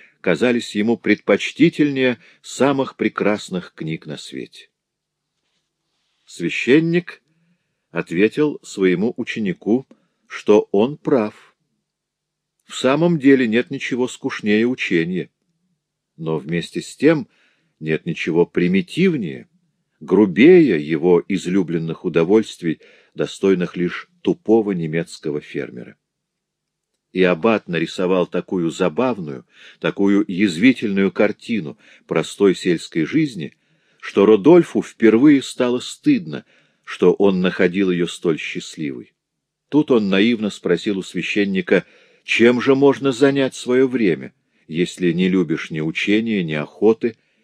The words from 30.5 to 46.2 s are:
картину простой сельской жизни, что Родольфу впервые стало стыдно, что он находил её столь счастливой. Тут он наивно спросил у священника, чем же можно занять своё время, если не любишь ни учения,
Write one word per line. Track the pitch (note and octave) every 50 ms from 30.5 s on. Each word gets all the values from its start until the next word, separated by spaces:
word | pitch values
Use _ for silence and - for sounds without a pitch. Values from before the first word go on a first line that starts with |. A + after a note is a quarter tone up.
| D#2+ D#2+ G#2 C3 B2 - B2+ G#2+ G2 G2 G2 F#2+ -
картину | - G#2+ G2+ - _ - - A#3 G#3 E3 C#3 - _ _ _ _ _ _
простой | - D#3+ D#3+ - - - - G3+ - -
сельской | - - F#2+ E2+ D#2+ - - - E2 D#2
жизни, | - - D#3 D#3+ C#3+ A#2 F#2+ - - _ _ _ _ _ _ _ _ _ _
что | - - - G#2 G2
Родольфу | G#2+ A2 G#2 F#2 C#3+ F3 F3 E3 - - G#2+ F2+
впервые | - - - A2+ A2 G#2+ A2+ C3+ D3+ D3 C3+ B2
стало | - - - B2+ B2 B2 B2
стыдно, | - - - - - D#3 D3 A#3+ - D#2 D2 B1+ - _ _ _ _ _ _ _ _
что | - - - G2 F2+ E2
он | - G2+ G2+ F#2+ F2+
находил | F2+ F2+ E2+ - G2 F2 F2 G2 G2+ F#2
её | F2+ E2+ E2+
столь | E2 - - - F2 D#2+ C#2+
счастливой. | - - - F2+ - - - - D#2 C#2 C2 B1 A2 _ _ _ _ _ _ _ _ _ _ _ _ -
Тут | - D3 D3 -
он | C3+ A2+ G#2+ G2
наивно | F#2 F#2+ G#2 A#2 A#2+ G#2 G#2+ G2
спросил | - - - F2 F2 E2+ - A2 G2+ F#2+
у | F2
священника, | - - F#2 E2 - - G#2+ G2+ G2+ F#2+ F#2+ F2+ - G#2 F2+ - _ _ _ _ _ _ _ _
чем | - - - A2 A#2+ B2 A#2+
же | G#2 C3+ C3+
можно | C3+ C#3 C#3 C3 - C#3 C#3 B2+
занять | A2+ C#3+ C#3 C#3 C#3 C3+ B2+ -
своё | - - B2 B2 B2+ C3+ B2+
время, | B2 B2+ A2+ F2+ D#2 C2 C2 A2 _ _ _ _ _ _ _ -
если | D#2+ E2 F2+ - - - F2+ F2 D#2+
не | F2 F#2 F#2
любишь | F#2 F#2+ F2 D2+ D#2 C#2+ - -
ни | E2 D#2
учения, | D#2 D#2+ D#2+ - - G2+ G#2 A2